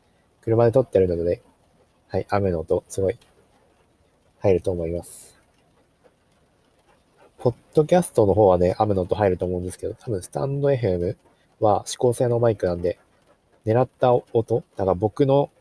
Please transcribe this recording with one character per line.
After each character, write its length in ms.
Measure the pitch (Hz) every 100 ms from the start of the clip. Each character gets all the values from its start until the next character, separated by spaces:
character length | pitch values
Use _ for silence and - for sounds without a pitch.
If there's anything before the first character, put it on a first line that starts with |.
| _ _ _ _
車 240 | - 113 117
で 60 |
撮 100 | 131
っ 40 | 127
て 140 | 98
る 80 | 90
の 160 | 85
で、 180 | 85 87 _ _ _ _ _ _ _
は 100 | 95
い、 80 | -
雨 220 | 101 98
の 80 | 85
音 240 | 80 87 -
す 140 | -
ご 80 | 95
い 80 | - _ _ _ _ _ _ _ _ _ _ _ _
入 140 | 104
る 80 | 90
と 80 | 98
思 160 | 87 82
い 60 |
ま 120 | 85
す。 320 | - - - _ _ _ _ _ _ _ _ _ _ _ _ _ _ _ _ _ _ _ _ _
ポ 100 | 123
ッ 60 | - _
ド 120 | - 151
キ 100 | 180
ャ 80 |
ス 80 | 170
ト 160 | - 104
の 80 | 92
方 120 | 101
は 120 | 87
ね、 160 | 87 -
雨 160 | 107
の 80 | 95
音 140 | 90 98
入 160 | 101
る 60 | 87
と 80 | 90
思 120 | 90
う 40 |
ん 20 |
で 80 | 90
す 80 | -
け 80 | 92
ど、 80 | -
多 160 | -
分 100 | 98
ス 60 | -
タ 180 | - 135
ン 160 | 139
ド 100 | 143
エ 60 | 135
フ 80 | 110
エ 120 | 90
ム 180 | 87 - _ _ _ _
は 260 | 110 98 -
指 100 | -
向 160 | 127
性 140 | 117 120
の 100 | 117
マ 140 | 117
イ 40 | 104
ク 120 | 92
な 80 | 87
ん 80 |
で、 160 | 87 - _ _ _ _ _ _ 107
狙 160 | 113
っ 60 | 127
た 260 | _ 127
音、 500 | 123 - 117 - 117 - -
だ 100 | 95
か 0 |
ら 80 |
僕 320 | 90 107 - 139
の 240 | 139 143 _